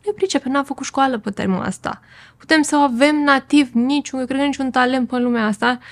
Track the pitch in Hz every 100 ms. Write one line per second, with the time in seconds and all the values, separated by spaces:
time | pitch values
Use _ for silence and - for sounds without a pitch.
0 | - 415 381 285 254 277 277 269 269 -
1 | 269 240 214 202 202 185 - 185 - -
2 | _ - - _ - 320 294 294 285 233
3 | 285 302 294 269 262 294 262 233 247 285
4 | 269 262 262 269 285 269 262 254 247 262
5 | 240 247 247 240 214 208 240 247 -